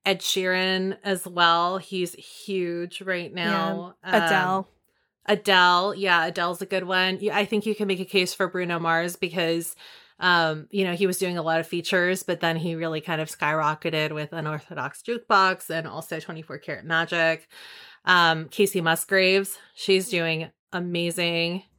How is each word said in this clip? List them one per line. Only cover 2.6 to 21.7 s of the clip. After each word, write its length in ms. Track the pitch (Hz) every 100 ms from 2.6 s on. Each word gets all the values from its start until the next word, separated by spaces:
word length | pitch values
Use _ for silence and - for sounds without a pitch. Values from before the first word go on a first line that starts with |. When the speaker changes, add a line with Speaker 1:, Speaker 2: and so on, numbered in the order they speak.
| 175 170 175 -
Speaker 1:
right 320 | 190 180 170
now. 640 | 180 170 170 165 190 180 _ 185
Speaker 2:
Yeah. 40 | 214
Speaker 1:
Um, 60 |
Speaker 2:
Adele. 460 | 165 190 185 190 190 _ _ _ _ _ -
Speaker 1:
Adele. 680 | 208 208 190 180 175 196 190
Yeah, 300 | 196 170 165
Adele's 340 | 170 175 170
a 40 | 190
good 180 | 185
one. 360 | 180 185 185 185
You, 100 | 202
I 140 | 202 202
think 200 | 214 214
you 80 |
can 140 | 214 202
make 120 | 185
a 40 | 185
case 280 | 196 180
for 140 | - 185
Bruno 300 | 180 175 170
Mars 380 | 165 165 170 175
because, 600 | 180 175 165 170 165 - - - _ _
um, 480 | 180 170 160 156 -
you 140 | 202
know, 100 | 190
he 140 | 175 190
was 100 | 180
doing 200 | 185 175
a 40 |
lot 180 | 160 160
of 60 | 165
features, 560 | 175 165 190 175 185
but 180 | - 175
then 160 | 170 165
he 180 | 170 165
really 240 | 165 156
kind 200 | 180 156
of 80 | 156
skyrocketed 840 | - 151 156 151 156 165 156 151
with 220 | 151 147
Unorthodox 680 | 165 151 151 - 151 135 -
Jukebox 680 | - 233 - 202 190 185 -
and 180 | 165 156
also 320 | 131 - 160
Twenty-four 380 | - 160 156 147
Karat 260 | - 120 160
Magic. 640 | 165 165 175 165 160 _ - - - - -
Um, 460 | - 180 170 160 160
Casey 320 | - 196 196
Musgraves, 760 | 165 165 - 196 185 190 196 - -
she's 360 | - - 190 180
doing 420 | 175 165 160 160 _ _
amazing. 880 | 185 175 175 170 170 170 170 170 185 -